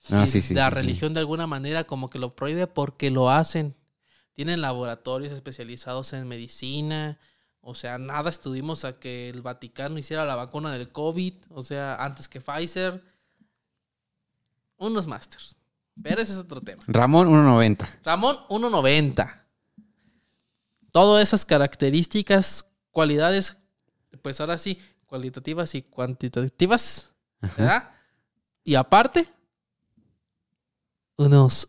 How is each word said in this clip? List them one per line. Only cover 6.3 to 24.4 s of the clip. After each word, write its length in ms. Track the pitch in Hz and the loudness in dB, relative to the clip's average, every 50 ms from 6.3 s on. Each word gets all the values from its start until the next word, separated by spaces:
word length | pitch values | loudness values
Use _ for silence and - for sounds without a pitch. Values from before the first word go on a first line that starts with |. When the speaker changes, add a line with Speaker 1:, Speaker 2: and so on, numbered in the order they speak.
| 120 117 117 - - - 131 131 139 147 151 151 156 156 151 151 151 - _ _ _ _ _ _ _ _ | -12 -14 -14 -16 -16 -12 -10 -8 -8 -6 -6 -6 -6 -6 -8 -10 -12 -14 _ _ _ _ _ _ _ _
Speaker 2:
O 140 | _ 123 117 | _ -20 -16
sea, 240 | - - 120 123 123 | -14 -12 -12 -12 -12
nada 320 | 131 135 143 147 151 170 | -10 -10 -8 -6 -6 -6
estuvimos 540 | 165 - - 135 131 131 143 160 160 139 143 | -8 -10 -10 -10 -10 -8 -8 -8 -10 -10 -10
a 100 | 131 131 _ | -12 -14 _
que 300 | - 127 123 123 123 123 | -14 -14 -14 -14 -14 -14
el 140 | 123 123 | -14 -14
Vaticano 560 | 120 123 123 - 127 117 _ - 139 147 160 151 | -14 -14 -14 -14 -18 -20 _ -12 -12 -10 -10 -10
hiciera 260 | 139 - 156 156 156 | -10 -8 -6 -6 -4
la 100 | 143 131 | -4 -6
vacuna 360 | 120 127 127 - 147 156 151 | -8 -8 -10 -10 -10 -10 -8
del 180 | 135 123 123 127 | -10 -10 -12 -12
covid, 440 | - 147 151 165 165 180 185 180 185 _ _ _ | -10 -6 -6 -6 -4 -4 -6 -8 -10 _ _ _
o 120 | 160 135 | -16 -16
sea, 340 | 127 - 143 139 139 135 123 | -14 -10 -10 -10 -8 -8 -8
antes 300 | - 131 139 135 - 139 - | -8 -8 -10 -10 -12 -16 -16
que 120 | - 131 | -18 -16
Pfizer. 640 | - - 143 156 175 165 - 185 185 185 180 185 - _ _ _ _ _ _ _ _ _ _ _ _ _ _ _ _ _ _ _ _ _ _ _ _ _ _ _ _ _ _ _ _ _ _ - | -12 -10 -8 -6 -6 -6 -6 -6 -6 -6 -6 -8 -14 _ _ _ _ _ _ _ _ _ _ _ _ _ _ _ _ _ _ _ _ _ _ _ _ _ _ _ _ _ _ _ _ _ _ -10
Unos 280 | 185 220 226 208 170 | -8 -6 -4 -4 -6
masters. 500 | 151 107 - - - - - - - - _ _ _ _ _ _ _ _ - | -6 -10 -12 -14 -18 -20 -20 -20 -20 -20 _ _ _ _ _ _ _ _ -10
Pero 220 | 214 151 156 226 | -6 -4 -2 -2
ese 100 | 226 202 | -4 -4
es 60 | 196 185 | -6 -10
otro 220 | 175 - 135 123 | -10 -12 -16 -16
tema. 220 | - 101 92 - - | -16 -16 -20 -12 -4
Speaker 1:
Ramón, 400 | 120 110 113 120 131 156 170 180 165 | 0 2 4 6 6 6 6 8 8
uno 140 | 156 151 | 8 8
noventa. 460 | 147 135 120 117 113 107 98 - - - - - - | 8 8 8 8 8 6 4 2 -2 -10 -14 -8 -4
Speaker 2:
Ramón, 340 | 156 170 190 226 277 285 - - - | -2 -2 0 0 0 -2 -2 -6 -6
uno 220 | 202 220 233 226 | -4 -2 -2 0
noventa. 720 | 214 160 131 135 147 156 147 135 - - 98 - - _ _ _ _ _ _ _ _ - - _ _ _ _ _ _ _ _ _ _ _ _ _ _ _ _ _ _ _ _ _ | 0 2 4 4 4 4 4 2 0 -2 -2 -2 -6 _ _ _ _ _ _ _ _ -20 -20 _ _ _ _ _ _ _ _ _ _ _ _ _ _ _ _ _ _ _ _ _
Todas 300 | - 170 196 208 208 208 208 - | 4 6 8 8 8 6 6 4
esas 160 | 220 202 - | 2 0 2
características, 1200 | - 160 143 139 139 - - 143 135 143 165 170 - - 208 196 - 196 190 185 - - - - _ _ _ _ _ | 2 2 2 2 2 0 0 0 2 2 2 0 0 -2 -2 0 2 4 4 2 2 -2 -6 -8 _ _ _ _ _
cualidades, 640 | - 160 156 147 147 147 160 175 196 196 190 - - _ _ _ _ _ _ _ _ _ _ _ _ - | -2 0 2 2 2 2 2 2 2 0 -2 -4 -8 _ _ _ _ _ _ _ _ _ _ _ _ -14
pues 180 | - 139 135 - | -12 -10 -8 -8